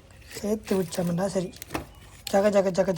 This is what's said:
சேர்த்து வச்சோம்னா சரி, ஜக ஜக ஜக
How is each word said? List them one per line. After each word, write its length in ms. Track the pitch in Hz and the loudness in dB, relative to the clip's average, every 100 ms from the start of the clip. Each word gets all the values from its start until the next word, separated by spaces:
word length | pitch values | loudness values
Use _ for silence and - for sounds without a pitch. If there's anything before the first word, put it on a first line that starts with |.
| - - - - | -20 -20 -16 -8
சேர்த்து 420 | 208 214 - 196 | -4 -4 0 -2
வச்சோம்னா 480 | 170 - 175 170 196 190 | 0 -2 -2 0 -2 -2
சரி, 140 | 180 - - - - - - - - | -4 -8 -10 -10 -10 -18 -20 -16 0
ஜக 180 | 196 208 202 | 4 4 4
ஜக 160 | 190 180 | 2 2
ஜக 120 | 185 | 0